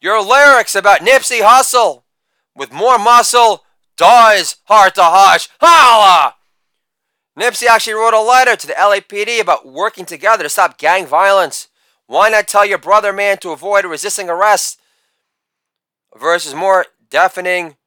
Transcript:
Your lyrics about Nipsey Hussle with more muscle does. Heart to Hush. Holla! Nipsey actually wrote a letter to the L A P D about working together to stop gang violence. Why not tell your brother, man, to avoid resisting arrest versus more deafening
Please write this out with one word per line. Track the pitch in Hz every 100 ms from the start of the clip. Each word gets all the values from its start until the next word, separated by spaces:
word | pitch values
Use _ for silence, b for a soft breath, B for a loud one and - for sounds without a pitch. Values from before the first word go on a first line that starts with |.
Your | 175 214
lyrics | 196 262 285 262 214
about | 202 196 180
Nipsey | 180 269 - 240
Hussle | 208 254 262 254 214 131 _ _ _ _ _
with | _ 139
more | 139 226 247
muscle | 214 240 226 240 233 190 _ _ _ -
does. | 170 240 226 208 165 -
Heart | _ 214 -
to | -
Hush. | 175 180 196 170 - _
Holla! | 330 339 262 226 202 175 135 _ _ _ _ _ _ _ _ _ _ -
Nipsey | 233 - 240
actually | 226 226
wrote | 214 226
a | 220
letter | 220 254 254 220
to | -
the | 151
L | 196
A | 202
P | _ 202 214
D | 233
about | 180 143 135
working | 135 208 202 180
together | 160 190 220
to | 147
stop | - 180 _
gang | 151 185
violence. | 160 151 196 196 165 - - _ _ _ _
Why | 135 208
not | 214 202
tell | 208
your | 208 185
brother, | 147 208 202
man, | 190 202 196
to | 185
avoid | 147 175 202
resisting | 185 156 202 202 180
arrest | 170 208 196 - - _ _ _ _ _ _ _ _ _ _ _ _ _ 110
versus | 139 170 165
more | 143 190 190 - _ _
deafening | 143 180 190 180 180 165 143